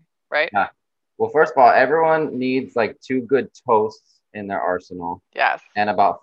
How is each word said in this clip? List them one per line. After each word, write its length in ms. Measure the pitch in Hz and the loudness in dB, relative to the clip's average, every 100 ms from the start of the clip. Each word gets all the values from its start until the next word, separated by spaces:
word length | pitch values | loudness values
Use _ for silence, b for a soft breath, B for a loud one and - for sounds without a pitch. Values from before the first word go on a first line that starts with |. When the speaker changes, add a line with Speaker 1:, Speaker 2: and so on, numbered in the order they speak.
| _ _ - | _ _ -6
Speaker 1:
right? 220 | 147 160 | -4 -2
Speaker 2:
Yeah. 140 | - - _ _ _ _ - | -2 -4 _ _ _ _ -6
Well, 140 | 110 | -2
first 220 | 147 156 | 2 2
of 40 | - | 6
all, 140 | 120 | 6
everyone 640 | 113 131 160 160 160 151 123 | 6 2 2 2 0 -2 -4
needs, 380 | 127 131 - 120 | -4 -4 -4 -4
like, 260 | 104 - | -4 -4
two 200 | - 131 | -6 -6
good 280 | 113 135 110 - - | 0 -2 -2 -10 0
toasts 540 | 110 107 - _ _ _ 104 | 0 0 -6 _ _ _ -12
in 100 | 98 | -6
their 160 | 98 | -4
arsenal. 600 | 85 90 - 90 85 92 _ | -2 -4 -6 -12 -10 -10 _
Speaker 1:
Yes. 280 | - 123 - _ 104 | -2 -2 -2 _ -4
Speaker 2:
And 140 | 104 | -2
about 320 | 104 98 - | 2 0 0